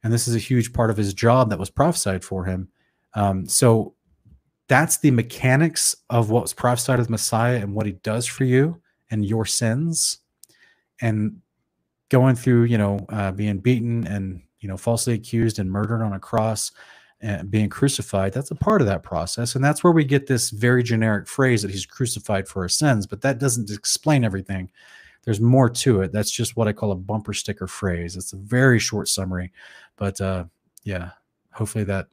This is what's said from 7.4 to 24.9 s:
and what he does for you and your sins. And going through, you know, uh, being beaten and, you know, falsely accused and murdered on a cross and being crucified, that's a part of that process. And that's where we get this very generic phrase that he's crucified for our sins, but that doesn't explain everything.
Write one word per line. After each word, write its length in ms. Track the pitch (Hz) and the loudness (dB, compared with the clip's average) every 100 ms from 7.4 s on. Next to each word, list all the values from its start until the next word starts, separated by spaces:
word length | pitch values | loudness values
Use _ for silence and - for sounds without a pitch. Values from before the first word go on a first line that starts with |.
| 120 123 | 2 0
and 180 | 101 | -2
what 120 | 101 107 | -4 -4
he 60 | |
does 340 | 90 - 110 120 | -6 -6 -4 -4
for 180 | - | -2
you 360 | 131 127 147 170 _ _ _ | 2 4 2 -2 _ _ _
and 160 | 107 101 | -4 0
your 180 | 110 | -2
sins. 720 | 110 - 117 120 165 160 - - _ _ _ _ _ _ _ _ | -2 -2 0 0 -2 -2 -4 -6 _ _ _ _ _ _ _ _
And 400 | 117 107 107 107 _ _ _ _ _ _ _ | -2 0 -2 -6 _ _ _ _ _ _ _
going 280 | 131 131 123 | 4 6 4
through, 280 | - 120 | 2 4
you 140 | 117 117 | 4 2
know, 260 | 101 101 95 | 2 -2 -6
uh, 200 | 107 98 | -4 -4
being 260 | 95 104 98 | -2 -4 0
beaten 480 | 123 127 117 117 85 | 0 0 0 -4 -4
and, 360 | 101 95 92 _ _ | -4 -6 -10 _ _
you 80 | 104 | -10
know, 100 | 92 | -4
falsely 340 | - 117 - | -2 0 0
accused 460 | 113 - 113 113 107 | -2 -2 0 0 -2
and 120 | 92 | -4
murdered 320 | 98 104 117 | -2 -2 -2
on 120 | 110 | -4
a 40 | 98 | -6
cross 540 | - 117 110 107 - _ - - _ _ | -4 -2 0 -2 -8 _ -20 -20 _ _
and 300 | 110 98 98 | -6 -6 -2
being 180 | 107 104 | 0 0
crucified, 640 | - 143 - - 98 98 | 0 0 0 -4 -2 -2
that's 180 | 123 139 | -4 -8
a 40 | |
part 260 | 151 - 214 | -4 0 2
of 60 | 113 | 2
that 160 | 92 | 0
process. 520 | - 85 87 - 120 | -4 -6 -6 -6 -4
And 100 | 131 | 0
that's 200 | 139 151 | 0 2
where 80 | 175 | 4
we 120 | 165 | 4
get 220 | 139 139 135 | 4 0 2
this 240 | 123 - | -2 -2
very 320 | 104 123 123 | 0 2 4
generic 460 | 120 113 110 104 92 | 2 2 2 0 -4
phrase 340 | - 131 117 | 0 2 2
that 80 | 101 | 0
he's 160 | 98 - | -8 -10
crucified 640 | - 120 - - 98 95 | -6 -6 -6 -4 -4 -4
for 140 | 98 | -6
our 60 | 90 | -4
sins, 380 | - 151 113 92 | 0 2 0 -2
but 140 | 98 | -4
that 180 | 135 127 | -2 0
doesn't 320 | 135 120 101 | -2 -2 -6
explain 540 | 104 - - - 147 | -8 -6 -4 2 2
everything. 460 | 113 95 95 95 92 _ - | 2 -4 -6 -8 -8 _ -20